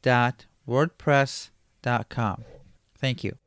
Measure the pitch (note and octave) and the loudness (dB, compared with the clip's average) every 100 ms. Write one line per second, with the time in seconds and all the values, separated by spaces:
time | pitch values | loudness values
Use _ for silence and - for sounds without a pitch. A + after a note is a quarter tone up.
0 | C3+ B2 B2 B2+ - _ - B2 E3 _ | 4 4 2 -2 -18 _ -2 0 0 _
1 | - C#3 C3+ - - _ _ _ B2 A#2+ | 2 2 2 -4 -16 _ _ _ -2 -2
2 | - - A2 - - - - _ _ _ | -4 -4 -4 -4 -12 -20 -20 _ _ _
3 | C3+ B2 - B2 | -4 -2 -6 -8